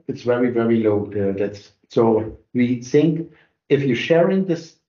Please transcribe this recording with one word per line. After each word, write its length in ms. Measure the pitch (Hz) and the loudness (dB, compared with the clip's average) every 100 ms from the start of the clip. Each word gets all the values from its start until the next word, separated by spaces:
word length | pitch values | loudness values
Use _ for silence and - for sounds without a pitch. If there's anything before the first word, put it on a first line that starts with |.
| - | -12
it's 160 | 123 | -6
very, 260 | 117 123 127 | -2 0 0
very 320 | 117 113 117 | 0 0 2
low. 240 | 107 101 98 | 2 0 -2
Uh, 260 | 104 98 98 | -4 -4 -2
that's, 360 | 101 - - _ _ | -4 -8 -20 _ _
so 480 | - 117 107 107 - _ | 0 2 2 -2 -12 _
we 280 | 123 123 120 | -2 -2 -2
think 500 | - 147 160 160 165 _ _ _ - | 0 2 2 0 -6 _ _ _ -2
if 140 | 143 | 0
you're 120 | 139 117 | 0 -2
sharing 500 | - 165 190 190 180 | 2 2 2 0 -2
this 320 | 165 - _ | -4 -8 _